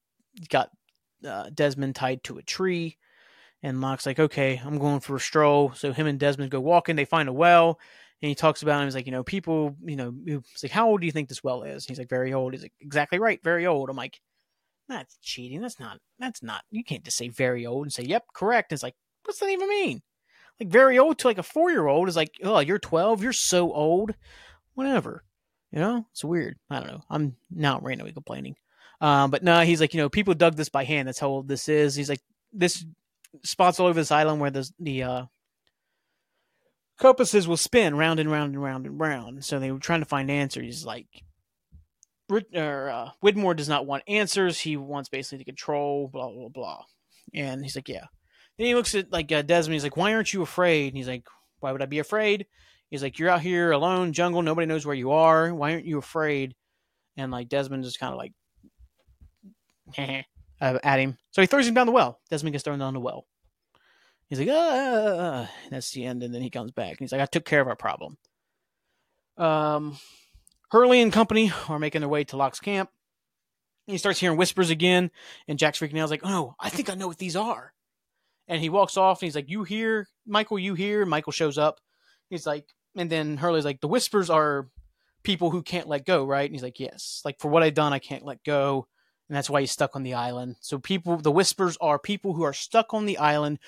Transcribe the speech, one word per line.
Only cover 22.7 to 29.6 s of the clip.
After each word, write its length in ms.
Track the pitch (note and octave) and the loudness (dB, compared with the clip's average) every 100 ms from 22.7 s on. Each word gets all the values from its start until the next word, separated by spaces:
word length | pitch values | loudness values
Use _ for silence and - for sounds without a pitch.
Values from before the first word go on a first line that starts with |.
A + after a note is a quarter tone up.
| G3+ | -2
twelve. 440 | - E3 G3+ G#3+ | 0 2 2 2
You're 100 | A#3+ | 0
so 400 | - - F3+ E3+ | -2 2 2 2
old." 400 | D3 D#3 F3+ G#3+ - _ - - _ _ B3+ | 2 2 2 0 -8 _ -20 -20 _ _ -6
Whatever. 480 | C4+ A#3+ - - _ _ _ _ _ | -2 0 -2 -12 _ _ _ _ _
You 80 | D3+ | -2
know, 260 | G3 A#3+ A3 | -2 -2 -6
it's 120 | - D3+ | -10 -4
weird. 320 | E3+ - - _ | -4 -4 -10 _
I 100 | C3+ | -10
don't 80 | B2+ | -10
know. 140 | C#3 - | -14 -6
I'm 280 | D3+ C#3+ B2 _ | -4 -2 -6 _
now 300 | F3 C#3+ C3 | -2 -2 -2
randomly 300 | C3 A#2+ G#2+ | -6 -10 -10
complaining. 420 | - - - C3+ C#3+ _ _ - _ | -14 -12 -12 -12 -16 _ _ -20 _
Um, 300 | D3+ C#3+ C#3 | 4 4 4
but 120 | C#3 | 4
no, 180 | F3+ E3+ | 6 6